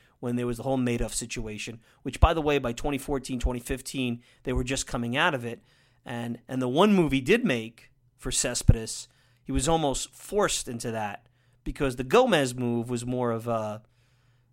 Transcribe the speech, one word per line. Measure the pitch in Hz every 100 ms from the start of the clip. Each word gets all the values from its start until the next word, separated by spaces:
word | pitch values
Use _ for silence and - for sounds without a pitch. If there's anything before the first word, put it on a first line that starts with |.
| _ _
when | 123 120
there | 120
was | 117
the |
whole | 131 135
Madoff | 123 117 113
situation, | - 120 - 110 107 - 113 _ _
which, | 143 120
by | 160
the | 165
way, | 151 143
by | 127
twenty | 120 147 139
fourteen, | - 139 123 127
twenty | 131 123
fifteen, | - 131 - 139 123 120 - _
they | -
were | 127
just | 123 135 -
coming | 131 117 131
out | 175 139
of | 117
it. | 113 _ _ _ _
And, | - 120 120 117 -
and | 131
the | 127
one | 135 214
move | 196 156
he | 135
did | 127 233 240
make | 120 113 - - _ _ _
for | 135
Cespedes – | - 127 120 - 117 113 - - _ _ _
he | -
was | 135 135
almost | 165 151 131 - -
forced | - 202 190 - -
into | 117 123
that | 110 104 101 _ _ _ _
because | - - 139 127
the |
Gomez | 127 226 254 170 135 127
move | 120 117 117
was | 123 120
more | 127 120
of | 113 117
a, | 113 107 107 - _ _ _ _ _ _